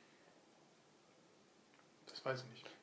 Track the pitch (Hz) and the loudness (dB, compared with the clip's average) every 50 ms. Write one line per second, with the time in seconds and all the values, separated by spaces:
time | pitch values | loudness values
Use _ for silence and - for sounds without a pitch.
0 | - - - - - - - - - - - - - - - - - - - - | -14 -14 -16 -16 -16 -16 -16 -16 -16 -16 -16 -16 -16 -16 -16 -16 -16 -16 -18 -16
1 | - - - - - - - - - - - - - - - - - - - - | -16 -16 -16 -16 -16 -16 -16 -16 -16 -16 -18 -18 -16 -16 -16 -16 -16 -16 -16 -12
2 | - - - - - 135 131 131 - - - - - - - - | -8 -4 0 8 10 10 10 10 8 2 -2 -4 -4 -6 -6 -8